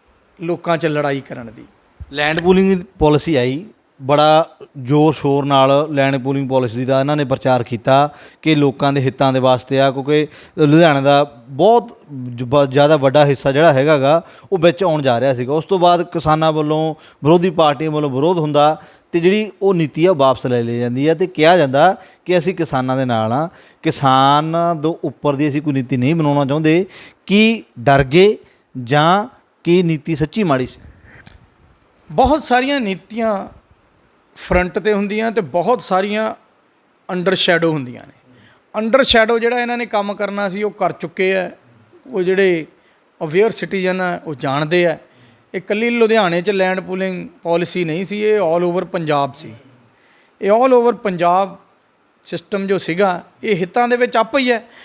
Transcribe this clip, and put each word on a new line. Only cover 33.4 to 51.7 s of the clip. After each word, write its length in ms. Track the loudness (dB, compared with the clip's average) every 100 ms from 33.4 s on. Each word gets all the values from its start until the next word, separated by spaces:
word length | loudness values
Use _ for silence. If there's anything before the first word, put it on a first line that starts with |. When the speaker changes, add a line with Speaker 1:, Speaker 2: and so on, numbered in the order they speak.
| -8 -18 _ _ _ _ _ _ _ -14
Speaker 1:
ਫਰੰਟ 420 | -4 -2 -2 -4
'ਤੇ 140 | -2
ਹੁੰਦੀਆਂ 400 | -2 -2 -4 -4
ਤੇ 80 | -4
ਬਹੁਤ 420 | -4 -2 -2 -2
ਸਾਰੀਆਂ 520 | -2 -2 -2 -4 -6 -8 _ _ _ _ _ _ -10
ਅੰਡਰ 240 | -4 -2
ਸ਼ੈਡੋ 380 | 0 0 0 0
ਹੁੰਦੀਆਂ 280 | -2 -6 -14 -20
ਨੇ। 260 | _ _ _ _ _ _ -6
ਅੰਡਰ 280 | 0 0
ਸ਼ੈਡੋ 340 | 2 2 2 0
ਜਿਹੜਾ 220 | 0 -2
ਇਹਨਾਂ 180 | -4 -6
ਨੇ 80 | -4
ਕੰਮ 280 | -4 -4
ਕਰਨਾ 340 | -6 -6 -6 -6
ਸੀ, 140 | -4
ਉਹ 80 | -6
ਕਰ 220 | -2 -4
ਚੁੱਕੇ 440 | -4 -10 -4 -2 -2
ਆ। 140 | -4 -10 _ _ _ _ -10
ਉਹ 160 | -4
ਜਿਹੜੇ 440 | -2 0 2 0 -4 _ _ _ _ -12
ਅਵੇਅਰ 280 | -4 0 0
ਸਿਟੀਜ਼ਨ 500 | -2 -6 -4 -2 -2
ਆ, 200 | -4 -6 -8
ਉਹ 80 |
ਜਾਣਦੇ 520 | -8 -4 -2 0 2 2
ਆ। 40 |
ਇਹ 680 | -2 -10 _ _ _ _ -10
ਇਕੱਲੀ 320 | -6 -4 -2
ਲੁਧਿਆਣੇ 520 | 0 2 2 2 0
'ਚ 80 | -2
ਲੈਂਡ 300 | 0 0 -2
ਪੂਲਿੰਗ 480 | -6 -6 -6 -6 -12 -10
ਪਾਲਿਸੀ 420 | -4 -2 -2 -4
ਨਹੀਂ 220 | -4 -6 -6
ਸੀ, 140 | -4
ਇਹ 200 | 0 0
all 300 | 0 0 0
over 140 | -2 -4
ਪੰਜਾਬ 480 | -6 -2 -2 -2
ਸੀ। 200 | -6 -20 -20 _ _ _ _ _ _ _ -6
ਇਹ 80 | 0
all 220 | 2 4
over 240 | 4 2 0
ਪੰਜਾਬ 600 | -4 -2 0 0 -2 -8 _